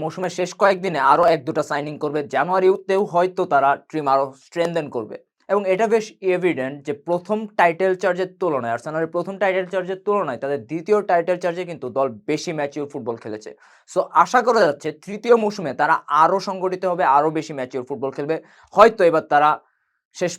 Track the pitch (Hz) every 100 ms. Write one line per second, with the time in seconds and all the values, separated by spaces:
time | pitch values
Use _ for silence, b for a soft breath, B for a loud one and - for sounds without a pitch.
0 | 156 - 180 - 180 - 196 190 190 151
1 | 135 151 175 160 127 160 147 147 151 151
2 | 151 151 143 131 165 190 185 196 196 190
3 | 208 170 185 180 180 143 135 139 _ 156
4 | 143 135 139 131 _ 170 170 170 147 120
5 | 107 - _ _ - 202 190 185 226 226
6 | 214 - 185 180 175 131 131 143 139 143
7 | - 175 180 214 220 - 180 165 190 185
8 | 190 180 180 - 185 139 117 117 156 156
9 | 160 175 180 196 196 185 180 185 180 190
10 | 208 202 156 117 139 139 113 165 165 208
11 | 202 175 170 180 180 170 175 156 127 131
12 | 135 107 - 151 175 156 143 147 143 143
13 | 117 117 117 107 - - b b b 185
14 | 170 156 170 254 233 226 170 143 156 151
15 | - 202 233 233 208 208 156 120 151 160
16 | - 147 165 190 190 190 185 185 185 175
17 | 156 139 156 156 147 143 127 135 120 139
18 | 135 127 147 160 - b b 185 220 220
19 | 175 160 - 147 151 147 _ _ _ _
20 | _ - 175